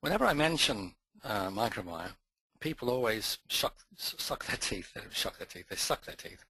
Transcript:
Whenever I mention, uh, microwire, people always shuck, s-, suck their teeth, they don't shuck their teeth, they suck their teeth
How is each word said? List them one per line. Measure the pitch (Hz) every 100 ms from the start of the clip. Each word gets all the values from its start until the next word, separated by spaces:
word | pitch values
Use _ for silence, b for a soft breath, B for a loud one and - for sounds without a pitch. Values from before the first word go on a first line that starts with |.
Whenever | 147 208 240
I |
mention, | 147 156 160 - 107 92 - _ -
uh, | - 107 95
microwire, | 98 117 - 92 82 87 - _ _ _ _
people | 156 160 123
always | 127 120 110 - - _
shuck, | - 127 - - -
s-, | - -
suck | - - -
their | -
teeth, | - 98 87
they | -
don't | -
shuck | - - -
their | -
teeth, | 87 -
they | 95
suck | - - -
their | -
teeth | - - -